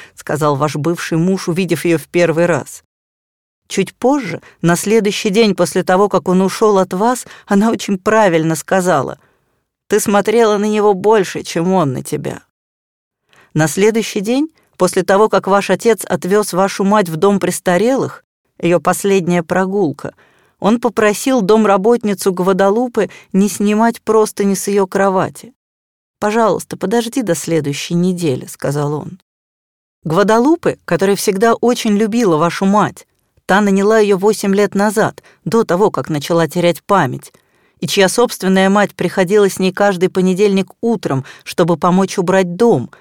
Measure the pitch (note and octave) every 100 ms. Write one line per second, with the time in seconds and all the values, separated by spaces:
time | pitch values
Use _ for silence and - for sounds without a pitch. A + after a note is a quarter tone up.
0 | - - - D3+ D3+ C#3 D3+ D#3 D3+ E3+
1 | - E3 F3 F#3+ - E3+ F3+ E3 F3 E3
2 | - F3 E3+ D#3 F3 D3+ - - _ _
3 | _ _ _ _ _ _ _ - F#3+ -
4 | A#3+ C#4+ G#3 D#3+ - _ E3+ E3+ G3 A3+
5 | G#3 G3 A3 G3 A3 F3+ F3 F#3 F#3 F#3
6 | G3+ F#3+ D3 F#3 F#3+ - G#3+ G3 F#3 F#3
7 | A3 B3+ - - - G3+ A3 A3+ - F#3+
8 | - A3 G#3 E3 D#3+ D#3+ - F#3+ F3+ D3+
9 | C#2 - _ _ _ _ _ _ _ G#3
10 | G#3+ G3+ G3+ A3 A3+ G#3 G#3+ G#3+ G#3 F#3+
11 | G3+ A3 F#3 D3+ - F3 E3+ F#3+ D3 C3
12 | C#3 D3 C#3+ D3 _ _ _ _ _ _
13 | _ _ _ _ _ D#3 D#3 G3 G#3 A3
14 | G#3 G#3+ G3 B3+ D#4 - _ _ F#3 -
15 | F3 G3 A3 G3 F#3+ G3+ F#3+ F#3 A#3 A3
16 | - F3 F3+ G#3 G#3 F3 G3 - G3 G#3+
17 | F3+ D#3+ G3 G3+ - F3 - F3+ A3+ C4+
18 | C3+ - _ _ _ _ F3 E3+ E3 F3+
19 | G3+ G3 E3 F3 E3 F#3 F#3+ G3+ F3 C3+
20 | - - _ _ _ _ F#3 A#3 A#3+ G3+
21 | G#3+ G#3 - C4 F#3 A3 G#3 G3 G3+ A#3+
22 | G#3 G3 G3 F3+ F3+ F#3 G3 G#3+ B3+ A#3
23 | F3+ - - F#3+ G3+ - G#3 G#3+ A#3 A3+
24 | - A3 G#3+ - G3 F#3+ - G3+ F#3+ G3
25 | G3 F#3 D#3 - A3+ _ _ _ _ _
26 | _ _ G#3+ A3 A3 - - F3+ G3 A#3
27 | A3+ C#4 G#3 E3 - E3 C#3+ C#3+ - E3+
28 | F3+ F3+ E3+ B2+ - - - C#3+ D3 D3+
29 | - F#3 _ _ _ _ _ _ _ _
30 | - E3 G3+ A3 B3+ E4+ E3+ C3 - E3
31 | G3 G3 - F#3+ A3+ A3+ A#3 B3 A3+ G3+
32 | A3+ A3+ A3 D#3 E3+ - G3 G#3 F3+ -
33 | - _ _ _ - F#3+ G3+ G3 G3 A3
34 | G#3 G3 G3+ G#3 G3+ G3 G3+ G3 G#3 G#3+
35 | D#3+ - _ _ - A3+ A3 F3 G3+ D3
36 | C3 D3+ C#3+ E3+ D#3+ F3+ F3 E3 - G3
37 | E3+ - - _ _ _ _ _ F3+ -
38 | F#3 - A#3+ - F#3+ F#3+ F#3+ G3+ G3 -
39 | F3 - F3+ G#3+ G3 - F#3+ F3+ G3+ F#3
40 | F3+ G3 F#3 F#3 G#3 G3 F#3 _ A#3 A3+
41 | - C3+ C3 - - - F3 E3 F#3 F3+
42 | F#3+ - F3+ F#3+ F3+ F3 A#3 E3 A2+ -